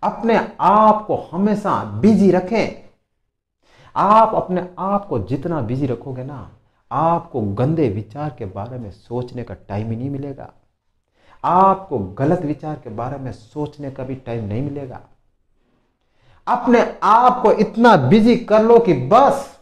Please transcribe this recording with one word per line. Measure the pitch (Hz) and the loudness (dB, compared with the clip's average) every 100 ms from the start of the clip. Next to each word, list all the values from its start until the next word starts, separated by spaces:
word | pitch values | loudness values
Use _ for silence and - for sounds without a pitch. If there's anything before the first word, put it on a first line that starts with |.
अपने | 190 202 226 214 160 - | -4 -4 0 0 -2 -2
आप | 160 208 220 214 - | 2 4 4 2 0
को | 147 - | -6 -6
हमेशा | 165 202 208 202 127 107 104 | -2 -2 -2 -2 -4 -4 0
बिजी | 170 208 196 | 2 4 4
रखें। | 175 180 226 165 - - _ _ _ _ _ _ _ _ _ - - | 2 0 -4 -4 -8 -20 _ _ _ _ _ _ _ _ _ -12 -2
आप | 180 214 220 | 4 4 4
अपने | 220 - 180 175 - | 2 -2 -6 -6 -8
आप | 185 202 196 | -4 -4 -4
को | 127 | -6
जितना | 98 135 175 165 | -4 -6 -4 -6
बिजी | 110 127 143 | -4 -4 -4
रखोगे | 120 - 127 | -6 -8 -12
ना, | 131 139 98 _ _ _ _ | -12 -14 -18 _ _ _ _
आपको | 123 165 170 165 135 107 | -4 -2 -2 -4 -6 -6
गंदे | 98 127 160 139 | -2 -2 0 -2
विचार | 98 104 143 151 - | -2 -10 -10 -12 -10
के | 104 | -12
बारे | 98 107 127 | -12 -12 -12
में | 110 | -16
सोचने | - _ 120 123 123 | -18 _ -8 -8 -10
का | 117 95 _ | -12 -14 _
टाइम | 101 110 | -8 -6
ही | 113 | -6
नहीं | 135 | -6
मिलेगा, | 139 143 135 - _ _ _ _ _ _ _ _ _ | -8 -10 -14 -18 _ _ _ _ _ _ _ _ _
आपको | 135 175 196 190 - 127 | -2 2 4 2 -4 -8
गलत | 92 92 139 175 | -8 -4 -2 -2
विचार | 147 151 156 | -4 -8 -10
के | 151 - | -12 -14
बारे | 104 120 139 | -10 -10 -10
में | 131 | -12
सोचने | 107 - 151 151 147 143 | -14 -16 -10 -10 -10 -14
का | 135 | -12
भी | 127 | -12
टाइम | 131 - 117 | -12 -10 -8
नहीं | 104 107 | -6 -6
मिलेगा। | 143 143 135 101 - _ _ _ _ _ _ _ _ _ _ _ _ _ - | -6 -8 -14 -16 -20 _ _ _ _ _ _ _ _ _ _ _ _ _ -4
अपने | 247 247 240 - - | -2 2 2 2 0
आप | 180 220 247 247 | 2 6 6 4
को | 220 | 2
इतना | 202 214 - 240 196 127 | 2 0 4 6 6 6
बिजी | 202 220 226 | 4 6 2
कर | - 214 | 2 2
लो | 220 233 | 6 6
कि | 190 147 127 | 6 0 4
बस | 214 269 - - - | 4 4 2 -8 -18